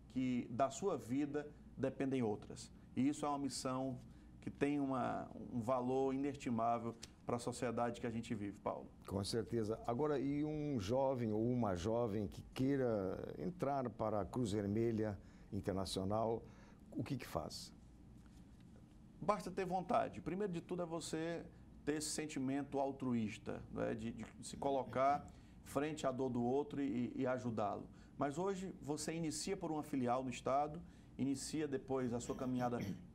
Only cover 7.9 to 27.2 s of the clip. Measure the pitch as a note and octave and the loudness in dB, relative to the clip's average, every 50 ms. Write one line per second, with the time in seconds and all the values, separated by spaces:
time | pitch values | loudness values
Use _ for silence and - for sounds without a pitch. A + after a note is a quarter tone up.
7.9 | A2+ - - A#2+ A2 A#2 A2+ - A#2+ G#2 G#2 G2+ G2 - - G#2+ F#2 C2+ C2+ - | 0 -2 -2 -2 -2 -2 -2 -2 -2 -2 -2 -4 -4 -2 -2 -2 -2 -2 -6 -10
8.9 | - - - - F#2+ G2 G2+ - - A#2 G2+ - A#2+ A#2 G#2+ G2+ A2 - - - | -14 -16 -8 -2 0 0 0 2 2 0 0 2 2 2 2 2 0 -2 0 -2
9.9 | A#2+ A#2+ D3+ D3+ D3 C3 C3 C#3 C#3+ D3 D3+ D3+ D#3 D3+ D3 D3 C#3 A#2 F#2 F#2 | 0 2 4 4 4 4 2 2 2 2 2 0 0 0 0 2 2 2 2 2
10.9 | B2 C3 C3+ C3+ C#3 A#2+ A#2+ A2 G#2 G#2+ A2 A#2+ B2+ B2 A#2 G2+ F#2 F2 E2 A2+ | 4 4 4 4 4 4 2 2 4 4 4 4 4 4 4 4 4 2 2 2
11.9 | A2 A#2+ A#2+ A2 F#2+ A2 G#2 - - - - - - - C3 C3+ C#3+ C3+ B2+ A#2+ | 4 4 4 2 2 0 0 -2 -4 -8 -12 -10 -2 2 4 4 4 4 4 4
12.9 | A2+ G2+ F#2+ F#2 F#2 F#2+ G#2+ - - - - F2+ F2 - C3 C3+ C#3+ C#3 B2+ A#2 | 4 4 4 2 0 -2 -4 -6 -6 -4 -4 -4 -2 0 0 2 2 2 0 0
13.9 | G#2 - A2+ G#2+ G#2+ G#2 F#2+ E2+ - B2+ B2 G2 G2 G#2+ G2+ G2+ G2+ A2+ A2+ A#2+ | 0 0 0 2 4 2 0 2 0 0 2 2 2 2 2 4 4 4 4 4
14.9 | A2+ G#2+ G#2+ G#2+ G2+ - - - - - - - - G2 - G2+ F#2 F#2+ F#2+ F2 | 4 2 2 0 0 -4 -8 -14 -18 -18 -14 -6 -4 -2 0 2 2 2 0 0
15.9 | - F#2 F#2+ F#2+ G#2 A2 A2+ A2 A#2 A2 - - - - - - - - - - | 0 0 0 2 2 2 2 2 0 0 -2 -8 -16 -18 -18 -20 -20 -20 -18 -10
16.9 | - D#4+ - - C#3+ A#2+ - - - D#2+ D2+ E2+ - - - - - - - - | -6 -6 -4 -2 -2 -4 -4 -2 -2 -2 -2 -2 -8 -8 -12 -12 -14 -18 -20 -20
17.9 | - - - - - - - - - - - - - - - - - - - - | -20 -20 -20 -20 -20 -20 -20 -20 -18 -20 -20 -20 -20 -20 -20 -20 -20 -20 -20 -20
18.9 | - - - - - - - F3 G#3 F#3+ - F3+ F3+ G3 F#3+ F3+ F3+ F#3 E3+ - | -20 -20 -20 -20 -14 -8 2 2 2 2 2 -4 -2 -2 0 0 0 -2 0 4
19.9 | - A#2 A2 G#2 G2 - - - E3+ G3 G#3+ G3+ F3 E3 - - F3+ F3 F3 D#3+ | 4 4 4 4 0 -6 -4 -4 -2 0 0 0 -2 -2 -4 -4 -2 -2 -2 -2
20.9 | E3 E3+ - - - D#3+ D#3+ E3+ E3+ D#3 - - - - - - - - - - | -2 -4 -4 -2 -2 -2 -2 -2 -2 -4 -6 -10 -14 -18 -18 -18 -18 -8 -2 0
21.9 | D3+ D#3 D3+ - - - D#3 D3+ - C#3 C3 C3 C3+ C#3+ C#3 C3+ C3+ C#3 C#3 C#3 | 0 0 0 -2 -2 -2 -4 -2 -2 -2 0 2 0 0 -2 0 0 2 2 2
22.9 | C3+ C#3 C3+ B2+ A#2+ A#2 A2 G#2 G#2 - - G#2+ G2+ - A#2 A2 - G#2+ A2+ A#2 | 0 0 0 2 2 4 2 2 -2 -6 -6 -6 -6 -6 -6 -8 -4 -2 0 0
23.9 | A#2+ A2 A2 A#2 A#2 A2+ G#2+ - - - G#2+ - - A2+ - C#3 C#3 C3 A#2+ A2 | 0 -2 -2 -4 -4 -6 -8 -10 -10 -12 -12 -10 -8 -2 0 2 2 2 0 0
24.9 | A2+ B2+ C3+ C#3 C#3+ D3 - - - - - - - - - - - C#3 C#3+ D#3 | 2 4 4 6 4 4 0 -8 -14 -16 -18 -18 -18 -18 -14 -2 0 0 0 0
25.9 | D3+ - - C3+ B2+ B2 C3+ B2+ A#2+ B2 A#2+ A#2+ C3 C#3+ C#3+ C#3+ C3 C3+ C#3 C3+ | -2 0 0 0 2 2 0 2 2 2 2 4 4 2 2 0 -2 -2 0 0
26.9 | A2 B2 B2 - - - | 2 0 0 0 0 0